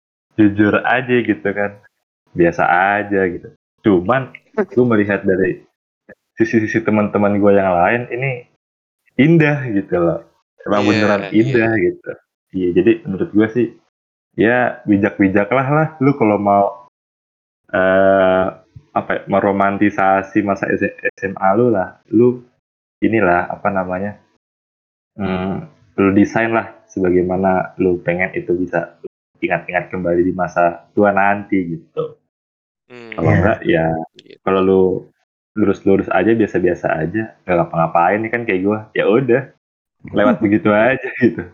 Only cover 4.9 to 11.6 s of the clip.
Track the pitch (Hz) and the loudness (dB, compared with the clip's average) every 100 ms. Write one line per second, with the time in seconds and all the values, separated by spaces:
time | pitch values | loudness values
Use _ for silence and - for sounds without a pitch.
4.9 | 107 104 98 95 92 92 78 _ _ _ | 2 0 -2 0 0 -2 -4 _ _ _
5.9 | _ - - _ - 110 113 107 110 107 | _ -20 -20 _ -4 0 0 0 -2 0
6.9 | 107 104 101 101 101 101 98 95 87 92 | 0 0 0 0 2 2 4 2 2 2
7.9 | 120 123 120 135 123 - _ _ _ _ | 0 -4 -6 -6 -8 -14 _ _ _ _
8.9 | _ _ - 147 170 147 147 127 101 98 | _ _ 0 4 4 4 0 -4 -4 -2
9.9 | 175 85 - - _ _ - - 104 104 | -2 -2 -4 -10 _ _ -14 -4 0 0
10.9 | 104 104 101 98 101 127 127 | 0 0 0 0 0 2 2